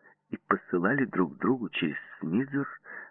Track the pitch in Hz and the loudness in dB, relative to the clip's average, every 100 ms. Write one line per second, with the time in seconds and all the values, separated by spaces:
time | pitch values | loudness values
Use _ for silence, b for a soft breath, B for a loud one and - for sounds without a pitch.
0 | b b _ - - 101 - 90 90 139 | b b _ -12 0 0 2 2 4 2
1 | 107 87 80 - - 131 101 - 80 69 | 2 2 0 0 0 0 -2 -2 -2 -2
2 | - - 80 101 135 139 135 - B B | -10 -8 0 0 0 -2 -4 -8 B B
3 | B | B